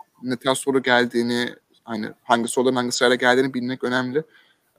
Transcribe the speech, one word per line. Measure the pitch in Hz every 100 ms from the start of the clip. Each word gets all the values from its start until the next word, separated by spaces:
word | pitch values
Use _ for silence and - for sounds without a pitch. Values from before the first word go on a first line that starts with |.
| - _
ne | 123 123
tarz | 139 131
soru | - 135
geldiğini, | 127 123 123 120 120 120 120 - _ _
hani | - 113 107 -
hangi | - 117 117
soruların | - 127 127
hangi | 123
sırayla | - 123 123
geldiğini | 127 123 135
bilmek | 127 123 131
önemli. | 123 127 127 135 160 _ _ _ _